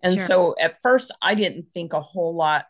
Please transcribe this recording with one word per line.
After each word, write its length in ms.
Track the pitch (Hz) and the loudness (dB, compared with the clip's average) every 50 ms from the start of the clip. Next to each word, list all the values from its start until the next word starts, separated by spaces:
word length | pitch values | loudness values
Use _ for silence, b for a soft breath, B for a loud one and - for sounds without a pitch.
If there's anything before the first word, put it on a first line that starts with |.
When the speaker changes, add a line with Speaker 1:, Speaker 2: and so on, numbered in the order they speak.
| - | -2
Speaker 1:
And 160 | 180 185 196 | 0 0 0
Speaker 2:
Sure. 80 | 185 | 2
Speaker 1:
so 280 | 180 185 185 175 170 - - | 2 2 2 2 2 0 -2
at 200 | 160 165 - _ | -2 -4 -2 _
first, 300 | - 247 254 262 254 - - - | 2 2 2 2 0 -4 -8 -4
I 120 | - 180 214 | -2 -2 0
didn't 380 | 214 202 175 - 170 165 - - | 0 0 -2 -4 -8 -14 -12 -10
think 200 | 180 170 165 160 | -10 -8 -6 -6
a 80 | 151 | -6
whole 340 | 147 - - 185 170 165 170 | -6 -6 -6 -4 -4 -2 -2
lot 300 | 165 160 151 151 143 - | 0 0 2 2 0 -2